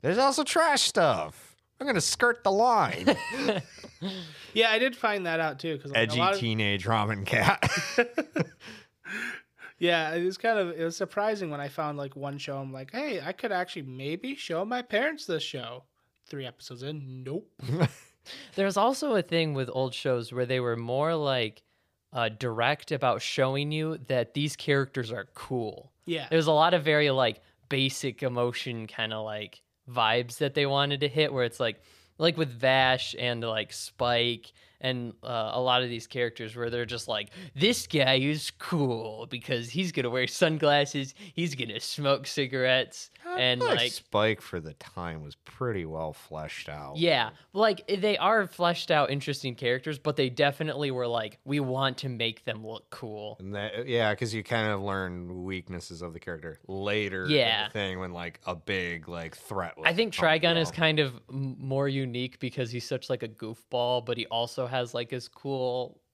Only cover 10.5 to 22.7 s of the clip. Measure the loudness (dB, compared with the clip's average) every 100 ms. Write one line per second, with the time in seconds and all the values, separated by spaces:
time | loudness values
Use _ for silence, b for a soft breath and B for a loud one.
10.5 | 2 0 0 -4 -2 -4 -2 0 0 -4
11.5 | -4 -6 -4 -4 -4 -8 -8 -8 -8 -8
12.5 | -8 -8 -10 -10 -8 -6 -6 -6 -6 -2
13.5 | -2 -2 -6 -10 -8 -6 -6 -6 -10 -6
14.5 | -4 -2 -4 0 0 0 -4 -4 -4 -4
15.5 | -8 -10 -12 _ _ _ _ _ -10 -10
16.5 | -12 -16 -12 -10 -10 -10 -12 -8 -8 -8
17.5 | _ -4 0 0 0 -20 _ -18 -18 -12
18.5 | 0 2 4 4 2 2 2 2 2 2
19.5 | 0 -2 0 -2 0 0 0 0 -2 2
20.5 | 2 2 0 0 0 2 2 2 2 0
21.5 | -4 _ _ _ _ _ 0 0 0 -4
22.5 | 2 2